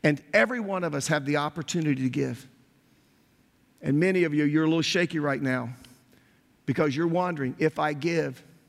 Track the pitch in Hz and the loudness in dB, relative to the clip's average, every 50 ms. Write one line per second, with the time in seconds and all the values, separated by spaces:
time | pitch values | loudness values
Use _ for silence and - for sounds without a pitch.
0 | - 156 147 143 - - - 208 226 220 254 240 214 196 196 185 180 165 147 139 | 4 2 0 0 -4 0 2 2 4 4 0 -6 -4 -4 -4 -2 -2 -2 -2 -4
1 | 131 - 160 151 139 139 147 147 143 151 - 170 151 - - 170 160 151 139 131 | 0 0 0 0 0 0 0 0 0 -2 -6 -8 -8 -4 -2 -2 0 0 0 0
2 | 131 127 120 147 139 127 120 - - - - _ _ _ _ _ _ _ _ _ | 0 -2 -2 -2 -4 -4 -6 -10 -14 -20 -20 _ _ _ _ _ _ _ _ _
3 | _ _ _ _ _ _ _ _ _ _ _ _ _ _ _ _ - 151 139 147 | _ _ _ _ _ _ _ _ _ _ _ _ _ _ _ _ -2 0 2 4
4 | 170 190 190 185 170 160 147 147 151 143 147 156 160 156 160 165 156 - - 185 | 4 4 4 2 2 2 2 2 2 2 2 2 2 4 2 2 0 0 0 0
5 | 180 - 175 156 147 143 139 143 143 131 127 127 120 120 127 - - - - _ | 0 0 -2 -2 -2 -2 -2 -2 -2 -2 -2 -2 -4 -8 -12 -14 -20 -20 -20 _
6 | _ _ _ _ _ _ _ _ _ _ _ _ _ - 127 - 160 151 127 143 | _ _ _ _ _ _ _ _ _ _ _ _ _ -4 0 2 2 0 2 0
7 | 170 170 165 180 180 180 175 147 135 127 123 - 156 156 - - 151 151 151 143 | -2 0 0 0 0 -2 -2 -4 -4 -6 -2 0 0 0 0 0 -2 -2 -2 -2
8 | 127 170 170 165 147 139 131 - - - - _ _ | -2 -2 0 0 -2 -2 -6 -12 -20 -20 -20 _ _